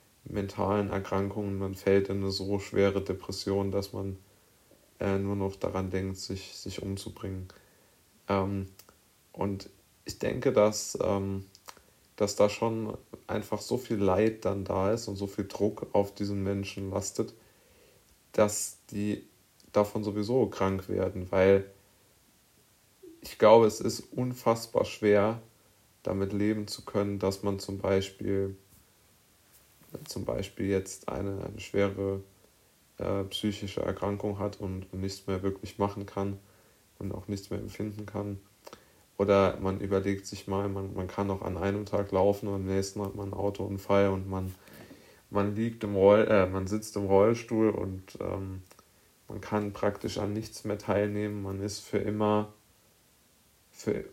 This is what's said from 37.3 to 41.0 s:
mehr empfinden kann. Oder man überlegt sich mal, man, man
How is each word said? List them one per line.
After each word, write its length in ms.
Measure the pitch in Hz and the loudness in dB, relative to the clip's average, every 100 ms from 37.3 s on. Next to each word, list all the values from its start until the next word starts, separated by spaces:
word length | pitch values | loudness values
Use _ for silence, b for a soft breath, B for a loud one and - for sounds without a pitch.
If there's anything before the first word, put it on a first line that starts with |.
| 101 - | -8 -6
mehr 100 | 92 | -8
empfinden 460 | 101 - 107 104 101 | -8 -8 -8 -8 -8
kann. 340 | 104 101 98 B B B B B B B - | -6 -6 -8 B B B B B B B 0
Oder 400 | 101 98 95 95 | 6 6 6 2
man 220 | 95 95 | -2 -2
überlegt 440 | 101 95 98 98 - | 0 2 2 -2 -6
sich 220 | 101 - | -12 -4
mal, 220 | 95 101 | -2 -2
man, 240 | 98 98 | -4 -6
man 140 | 95 | -6